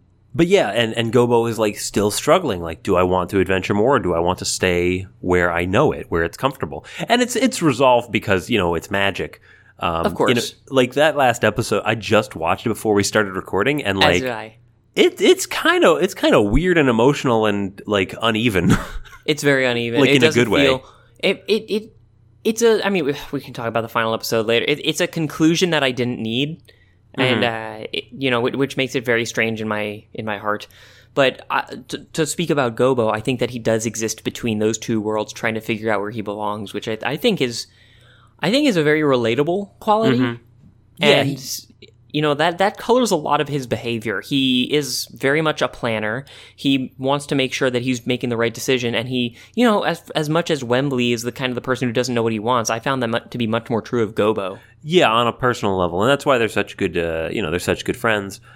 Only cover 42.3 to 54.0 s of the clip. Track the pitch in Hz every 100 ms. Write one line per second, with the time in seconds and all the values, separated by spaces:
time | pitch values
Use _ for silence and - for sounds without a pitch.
42.3 | 143 165 175 196 208 - 247 233 175 151
43.3 | 147 143 143 123 113 120 117 110 98 -
44.3 | 139 131 127 127 151 135 120 - 123 135
45.3 | 151 156 151 123 - 123 110 107 120 139
46.3 | - - - 139 135 127 - 131 143 143
47.3 | 143 131 - 135 123 127 123 131 123 123
48.3 | 117 117 113 - 127 120 117 123 127 120
49.3 | - - - 240 208 151 170 - 156 151
50.3 | 160 170 151 120 123 143 127 120 117 120
51.3 | - 127 120 - 127 127 113 123 120 113
52.3 | 110 110 127 107 113 143 135 117 117 -
53.3 | 123 113 113 - 113 - 120